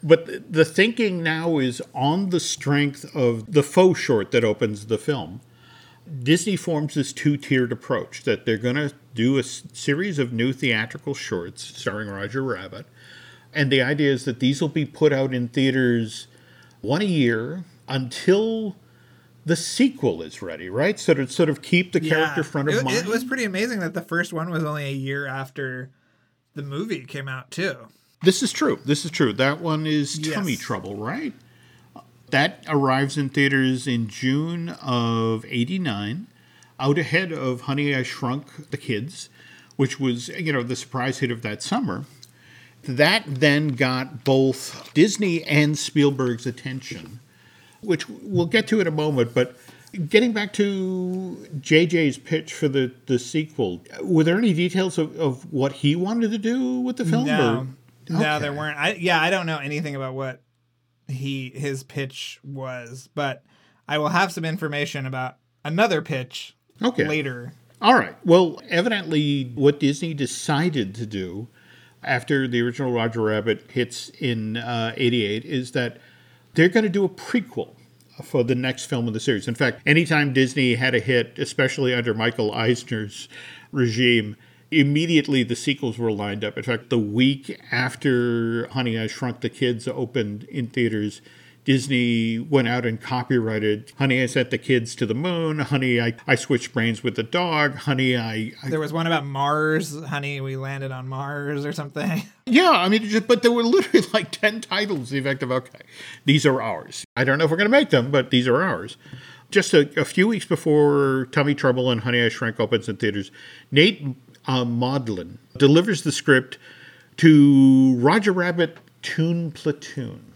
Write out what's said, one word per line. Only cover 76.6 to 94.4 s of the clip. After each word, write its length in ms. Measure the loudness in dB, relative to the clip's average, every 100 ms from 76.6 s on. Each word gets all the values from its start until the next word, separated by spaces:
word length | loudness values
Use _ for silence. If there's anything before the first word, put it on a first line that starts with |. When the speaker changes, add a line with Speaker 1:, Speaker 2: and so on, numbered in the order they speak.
| 4
Speaker 1:
gonna 200 | 6 2
do 160 | 2
a 40 | -2
prequel 640 | -4 -2 -2 -2 -10 -10 -12 _ _ _ -20
for 180 | -4 0
the 120 | 2
next 320 | 2 0 -4 -4
film 200 | -2 -2
in 60 |
the 80 | -2
series. 260 | 0 0 0
In 80 |
fact, 280 | 0 0 0 2
anytime 460 | 2 4 0 2
Disney 420 | 2 2 2 2 2
had 180 | 2
a 60 | 0
hit, 380 | 2 0 0 -6
especially 560 | -8 0 -2 0 0
under 200 | 0 0
Michael 380 | 0 0 0 -2
Eisner's 760 | 0 0 0 -2 -6 -6 -12 -18 -18 -20 -20 -8
regime, 680 | 0 0 4 4 4 2 -10 _ _ _
immediately 720 | 2 4 2 2 2 4 0
the 140 | 0 -2
sequels 420 | -2 -2 -4 -2
were 140 | -2
lined 320 | -2 -4 -4
up. 120 | -6 -6
In 60 |
fact, 260 | -4 -4 0
the 100 | 0
week 640 | 0 2 2 2 -8 -16 -6
after 1000 | -4 -4 -2 0 2 2 0 0 -2 -4
Honey, 300 | -4 -2 -2
I 80 | -4
Shrunk 340 | -6 -8 -6
the 100 | -8
Kids 360 | -2 -2 -2 -6
opened 560 | -6 -4 -2 -4 -6
in 240 | -10 -8 -6
theaters, 520 | 0 0 0 -4 -6 -20 -20 -20 _
Disney 720 | 0 0 2 0 2 2 0 -2
went 300 | 0 2 2
out 180 | 0 -2
and 140 | -4
copyrighted 920 | -4 -6 0 0 0 -2 0 -2 -6 -2
Honey, 240 | 0 2
I 40 | 0
Sent 240 | 0